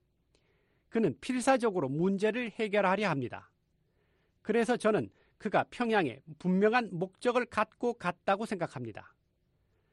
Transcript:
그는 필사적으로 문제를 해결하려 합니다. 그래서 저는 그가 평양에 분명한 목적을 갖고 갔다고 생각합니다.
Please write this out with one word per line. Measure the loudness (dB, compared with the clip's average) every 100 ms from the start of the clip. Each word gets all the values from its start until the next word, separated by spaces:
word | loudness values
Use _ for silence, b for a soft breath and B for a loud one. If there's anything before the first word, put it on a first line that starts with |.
| _ _ _ _ _ _ _ _ _
그는 | 0 0 -2
필사적으로 | -6 -2 2 4 2 0 -2
문제를 | 0 0 0 0 -2 -6
해결하려 | -4 -2 2 2 2 0
합니다. | -2 -4 -8 -18 _ _ _ _ _ _ _ _ _
그래서 | -2 0 0 0
저는 | 2 2 -2 _ _ _
그가 | -2 0 0
평양에 | -2 0 2 0 -4 -16 -6
분명한 | 0 4 4 4 0
목적을 | -4 -6 -4 0 0 0
갖고 | -2 -2 -2 -4
갔다고 | -4 -6 -4 -2 -2 -2
생각합니다. | -4 -6 -8 -10 -12 -18 _ _ _ _ _ _ _ _